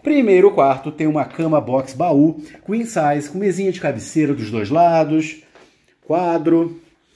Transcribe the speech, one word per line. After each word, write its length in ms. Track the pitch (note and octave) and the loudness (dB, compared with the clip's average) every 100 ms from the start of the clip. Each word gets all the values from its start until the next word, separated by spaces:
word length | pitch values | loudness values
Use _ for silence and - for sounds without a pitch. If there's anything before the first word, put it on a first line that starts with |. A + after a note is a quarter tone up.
Primeiro 480 | D4 D4 A3 F#3 - | 0 2 4 6 6
quarto 400 | - C#3 C3 D3+ | 4 2 2 -4
tem 160 | D3+ D#3 | -4 -2
uma 180 | D3+ | -2
cama 360 | C3+ - D#3+ D3+ | -4 -4 -2 0
box 340 | G#2 C3 C3 | 0 -2 -4
baú, 460 | B2 F3 C#3+ D#3+ D#3+ - - - | -4 0 4 2 0 -10 -16 -6
queen 180 | A3+ | -6
size, 460 | A3+ F3 D3 D3 D3 | -4 -2 -2 -2 -4
com 80 | F#3 | -4
mesinha 320 | G3+ F3 F#3+ | -2 -2 -2
de 100 | F3+ | -4
cabeceira 540 | D3+ A2+ - D#3 C#3+ | -4 -6 -4 -2 0
dos 160 | A#2+ G#2+ | -2 -4
dois 180 | A2+ G#2 | -6 -2
lados, 760 | D#3 F3 E3 D3+ D#3 D#3 - _ _ _ _ _ _ | 2 4 2 2 0 -2 -10 _ _ _ _ _ _
quadro, 760 | - E3 F3 E3 D#3 E3 E3+ - _ _ _ | -4 -2 0 -2 2 2 0 -6 _ _ _